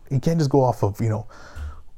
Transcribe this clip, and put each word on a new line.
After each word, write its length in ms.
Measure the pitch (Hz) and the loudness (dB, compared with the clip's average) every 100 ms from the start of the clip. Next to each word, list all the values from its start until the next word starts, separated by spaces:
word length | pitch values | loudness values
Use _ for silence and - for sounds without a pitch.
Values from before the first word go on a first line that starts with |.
| - | -4
You 80 | 135 | 0
can't 180 | 165 165 | 2 2
just 140 | 143 | 4
go 100 | 139 | 4
off 220 | 127 - | 4 2
of, 180 | 104 101 | 0 0
you 80 | 117 | -2
know, 160 | 104 - - - - - - - | -2 -6 -14 -16 -12 -12 -12 -16